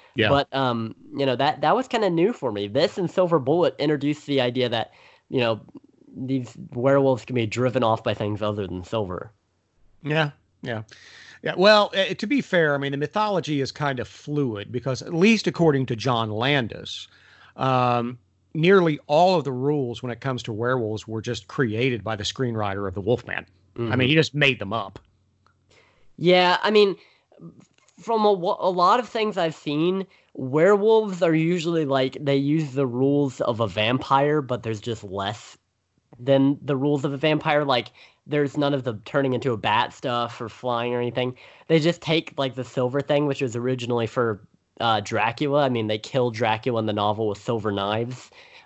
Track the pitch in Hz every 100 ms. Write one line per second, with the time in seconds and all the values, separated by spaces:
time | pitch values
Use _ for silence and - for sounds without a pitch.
0 | _ - 107 143 - 135 131 117 113 -
1 | - 135 135 123 139 151 147 214 254 233
2 | 202 165 190 240 131 104 104 120 170 -
3 | 170 - 180 165 127 170 160 - 147 151
4 | 143 147 - 135 123 123 120 113 - -
5 | - _ - 131 117 110 - - - _
6 | - - 127 135 120 - - 120 131 139
7 | 135 123 - 123 113 117 127 127 113 110
8 | 120 104 104 104 104 104 95 90 85 113
9 | 95 90 - _ _ _ _ _ _ _
10 | 147 156 147 - _ _ 127 110 110 -
11 | - - - - - 175 196 214 202 190
12 | 175 185 208 277 - 180 151 143 139 139
13 | 147 208 214 190 151 147 127 - 147 127
14 | 110 - - 147 135 104 104 120 135 123
15 | - 165 208 220 175 147 165 139 123 113
16 | 127 117 113 104 127 143 110 - - -
17 | - _ _ - - - 131 127 123 120
18 | 120 127 _ _ _ 156 170 196 165 147
19 | - 151 180 180 135 123 139 151 123 117
20 | 127 117 139 123 123 107 120 131 110 107
21 | 110 110 110 117 - - 123 107 131 117
22 | 98 107 107 - 123 113 104 98 98 95
23 | 95 123 - 92 - _ _ - 117 107
24 | 127 160 151 147 139 117 98 113 95 98
25 | - _ _ _ _ _ _ _ _ _
26 | - - 165 180 180 180 - 214 202 170
27 | _ _ _ _ 170 - - _ _ _
28 | - 220 208 196 175 - 180 180 180 240
29 | 220 226 214 185 165 151 156 147 170 190
30 | 185 _ _ - 127 147 190 208 214 220
31 | 214 180 175 160 160 180 160 165 143 135
32 | 131 - 143 139 139 160 151 127 135 120
33 | 135 143 139 - - 110 110 95 107 127
34 | - 135 147 151 127 123 117 107 120 113
35 | 101 98 98 110 - - _ _ _ _
36 | _ 117 123 135 135 143 127 135 143 147
37 | 143 139 156 151 156 147 143 123 - -
38 | - _ - 147 143 151 143 143 123 107
39 | - 143 135 123 139 110 110 107 - -
40 | 135 120 120 117 113 - 123 120 120 120
41 | 120 123 127 123 - - - 160 156 -
42 | - 165 165 - 135 123 123 - 123 139
43 | 139 147 147 135 131 117 123 131 120 120
44 | 113 - 117 101 - _ _ - - 110
45 | - 113 110 113 147 143 135 120 107 110
46 | - 135 123 110 113 110 131 117 110 104
47 | 104 107 110 98 - 117 104 101 98 107
48 | 120 123 - - - -